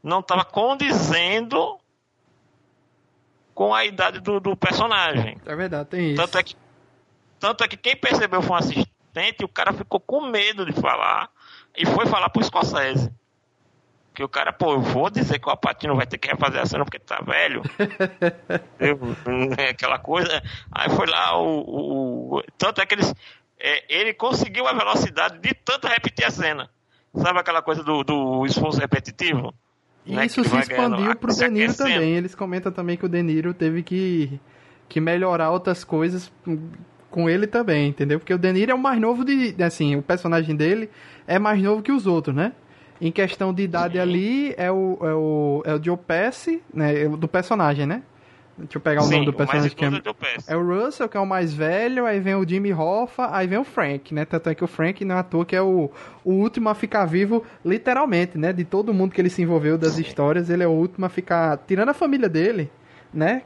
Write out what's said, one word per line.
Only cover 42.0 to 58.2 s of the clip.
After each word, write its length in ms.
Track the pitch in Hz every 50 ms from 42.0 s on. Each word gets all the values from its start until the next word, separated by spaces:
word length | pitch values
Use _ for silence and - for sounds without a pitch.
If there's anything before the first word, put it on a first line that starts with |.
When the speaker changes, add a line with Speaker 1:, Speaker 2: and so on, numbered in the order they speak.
| 196
Speaker 2:
outros, 280 | 190 175 165 151 156 131
né? 180 | 143 175 233 - - - - - - - - - -
Em 120 | 175 165
questão 420 | 165 - 190 185 - - 196 190 185
de 80 | 180 202
idade 300 | 185 170 170 175 170 170
Speaker 1:
Sim. 60 | 180
Speaker 2:
ali, 560 | 180 180 180 185 196 220 254 277 285 277 -
é 140 | - 180 180
o, 260 | 190 190 190 185 185 -
é 120 | 175 160 156
o, 480 | 156 156 156 151 151 147 143 143 147 -
é 80 | 156 156
o 80 | 151 156
Joe 140 | 170 175
Pesci, 680 | 175 175 - 165 170 196 247 262 - - - 330 339 - - -
né? 300 | 156 151 147 147 147 151
É 40 |
o 80 | 151 151
do 100 | 160 165
personagem, 580 | 156 - 180 180 - 226 208 170 147 143 143 143
né? 160 | 143 185 247 - _ _ - - - - - - _ _
Deixa 200 | - 160 147 - 147
eu 20 |
pegar 200 | - 165 147 147
o 20 | 147
Speaker 1:
Sim, 80 | 147 151 151
Speaker 2:
nome 60 | 143
do 60 | 147
Speaker 1:
o 60 | 139
mais 140 | - 143 139
Speaker 2:
personagem 260 | 139 147 147 143 -
que 80 | - 147
é 20 |
Speaker 1:
idoso 120 | 139 139 147
é 20 |
o 20 | -
Joe 100 | 214 214
Pesci. 360 | _ 160 135 117 113 - -
Speaker 2:
É 40 | 160
o 80 | 170 175 175 180 196 226
Russell, 240 | 294 294 - 247 220
que 60 | -
é 40 | 202
o 60 | 196
mais 260 | 190 190 185 180 165 147
velho, 540 | 147 156 156 175 202 226 240 262 254 240
aí 120 | 226 208 196
vem 140 | 185 196 196
o 140 | 196 190
Jimmy 260 | 160 180 196 202 202 185
Hoffa, 560 | 160 156 165 190 220 247 240 - - 254 233
aí 140 | - 190 190
vem 140 | 180 190 226
o 40 | 277
Frank, 480 | - - 254 180 143 143 139 - - 156
né? 100 | 151 156
Tanto 240 | - - 165 - 165
é 60 | 156
que 80 | - 180
o 40 |
Frank, 380 | 170 - - 160 170 196 - 202
não 100 | 190 185
é 40 | 185
à 40 | 180
toa 220 | 185 - 165 170
que 100 | 180 190
é 60 | 185
o, 300 | 190 190 185 180 151 139 - - - - - - _
o 60 | 185 185
último 360 | 190 208 233 - 247 226 214
a 40 | 208
ficar 320 | 208 - 208 - 214 190
vivo, 400 | 160 160 185 202 202 233 226 220 - - - -
literalmente, 720 | 175 190 226 - 254 247 262 302 277 190 170